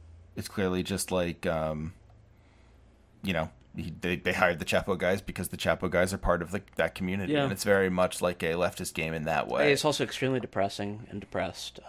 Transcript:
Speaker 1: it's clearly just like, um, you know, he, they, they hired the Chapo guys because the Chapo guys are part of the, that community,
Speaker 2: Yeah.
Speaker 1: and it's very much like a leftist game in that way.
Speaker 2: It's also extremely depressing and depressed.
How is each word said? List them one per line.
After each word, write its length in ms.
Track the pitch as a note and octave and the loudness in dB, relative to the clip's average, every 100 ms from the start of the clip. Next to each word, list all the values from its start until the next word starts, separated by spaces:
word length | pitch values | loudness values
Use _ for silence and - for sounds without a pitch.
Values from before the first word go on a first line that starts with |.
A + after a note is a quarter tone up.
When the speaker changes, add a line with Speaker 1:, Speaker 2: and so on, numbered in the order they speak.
| - - - - | -20 -20 -16 -12
Speaker 1:
it's 120 | G2+ | -8
clearly 360 | - F#2+ F#2 | -2 0 2
just 280 | F2 F#2+ - | 0 -2 0
like, 360 | F#2 F2 E2 F#2 | 0 0 -2 -2
um, 460 | D#2+ D#2 D#2 D#2+ - - - - - - - - - - - - - | 0 0 -2 -6 -10 -20 -20 -20 -20 -20 -20 -20 -20 -20 -20 -20 -10
you 100 | - | -2
know, 160 | E2+ D#2+ - - - | 0 -2 -6 -16 -10
he, 160 | F2 E2 | -8 -4
they, 180 | F2+ F2 | -2 0
they 160 | - | 0
hired 260 | F2+ F2 F2 | 4 4 2
the 60 | - | 0
Chapo 300 | F#2 E2+ F#2 | 0 2 0
guys 200 | F2+ G2 | 2 0
because 260 | - F#2 F2 | -2 -6 -6
the 80 | E2+ | -2
Chapo 320 | - E2 F#2 | 0 2 2
guys 240 | F2 F2+ | 2 2
are 40 | F#2+ | 0
part 240 | - F2 | 0 0
of 80 | E2 | 0
the, 100 | F#2+ - - | -6 -6 0
that 180 | E2 | 0
community, 400 | - F#2 F#2+ F#2+ | 0 -4 -2 0
Speaker 2:
Yeah. 80 | D3 | 0
Speaker 1:
and 80 | C#3 | 0
it's 120 | F#2+ | 0
very 260 | G#2 G2 F#2+ | 4 4 4
much 320 | F2+ F2+ - | 4 2 2
like 220 | F2+ F2+ | 0 0
a 80 | E2+ | 0
leftist 420 | E2+ F2 - F2+ | 2 0 -2 -8
game 220 | - D#2+ D#2+ | -4 -2 -2
in 80 | |
that 240 | D#2 D2+ A1 | 0 0 0
way. 240 | B2+ D3 | 2 4
Speaker 2:
It's 120 | C#3 | 4
also 200 | D#3 C#3 | 2 0
extremely 360 | C3 - C3 C3 | -2 -2 -2 -2
depressing 680 | G#2+ - G2 - G2+ G#2+ A#2+ | -2 -2 -2 -2 -6 -8 -10
and 100 | G2+ | -12
depressed. 600 | G2 G2 F2+ - - - | -6 -4 -4 -6 -12 -8